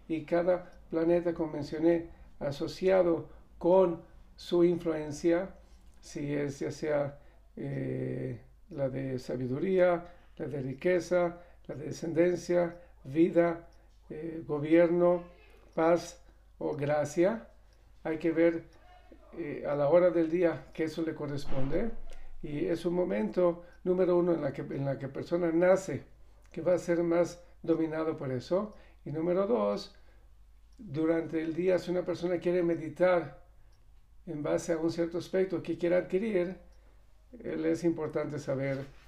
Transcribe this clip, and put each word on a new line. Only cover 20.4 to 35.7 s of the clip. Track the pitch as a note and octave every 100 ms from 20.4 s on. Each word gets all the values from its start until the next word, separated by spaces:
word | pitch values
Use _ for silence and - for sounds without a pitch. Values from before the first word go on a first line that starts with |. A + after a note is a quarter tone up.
| E3+ D3+ -
que | - D#3+
eso | E3+
le | D#3+
corresponde, | D3+ D3 C#3+ - - C3+ E3 A3 A3 - - - -
y | D#3 D3 F#3
es | E3 F3
un | F3
momento, | F3+ G3+ G#3+ - F3 E3+ - -
número | F3+ F#3 F3+ F3+
uno, | F3
en | D#3+
la | C#3+
que, | C3+
en | - D#3 C#3
la | C3+
que | C3+
persona | - - F3 F3
nace, | E3 F3+ F#3 E3+ C#3 - - - - -
que | -
va | E3+
a | F3
ser | E3+ E3+
más | E3+ E3+ E3 - - -
dominado | E3+ D#3+ D#3+ D#3 D#3+ D#3
por | C#3
eso, | B2+ - F3+ G#3+ - - - -
y |
número | D#3 E3 F3+ G3+
dos, | A#3 G3+ G3 - - - - - - - - - -
durante | G#3+ C#3+ D#3+ E3 D#3 D#3
el | D#3+
día, | D#3+ F#3 F3+
si | F3
una | F3+
persona | F3 E3 F3 F3
quiere | F3 F3+
meditar | E3+ D#3+ D#3 D3 F3+ F3 D3 - - - - - - - - - -
en | D3+
base | D3 E3+ -
a | E3
un | E3
cierto | E3 E3+ E3+
aspecto | - F#3+ F#3+ E3
que | -